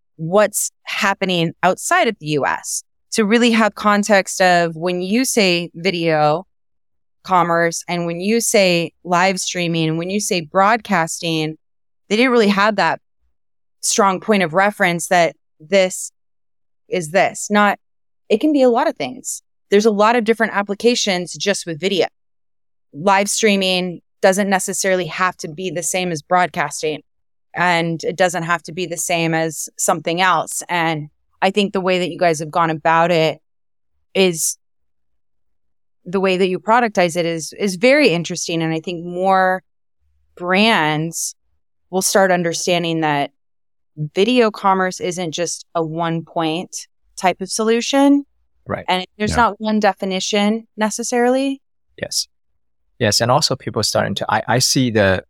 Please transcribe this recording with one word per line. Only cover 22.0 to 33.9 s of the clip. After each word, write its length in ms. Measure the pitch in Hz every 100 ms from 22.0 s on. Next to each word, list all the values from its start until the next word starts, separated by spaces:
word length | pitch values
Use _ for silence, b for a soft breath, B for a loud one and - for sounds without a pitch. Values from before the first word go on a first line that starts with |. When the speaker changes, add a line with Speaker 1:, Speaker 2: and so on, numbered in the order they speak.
| 131 _ _ _ _ _ _ _ _
Speaker 1:
Live 380 | 143 190 196 202
streaming 720 | - 220 196 185 185 180 165 _ _
doesn't 280 | 196 190 202
necessarily 560 | 190 - 185 196 185 165
have 320 | - 185 -
to 100 | 170
be 240 | 151 185
the 120 | 156
same 280 | 165 185 180
as 100 | 156
broadcasting, 800 | - 180 175 180 151 - 156 147 - _ _ _ _ -
and 480 | 175 170 165 165
it 120 | - 175
doesn't 280 | 185 175
have 180 | 165 170
to 100 | -
be 140 | 165 170
the 120 | 170
same 360 | - 170 165
as 360 | 160 165 156 - -
something 440 | - 175 170 170
else. 400 | 185 165 107 - -
And 400 | 175 165 156 151 _ _ -
I 80 | 190
think 240 | 208 196
the 80 | 196
way 160 | 185 185
that 120 | 175
you 60 | 165
guys 200 | 175 156
have 120 | 156
gone 180 | 175 165
about 420 | 160 165 165 170
it 280 | 165 160 - _ _ _ _ _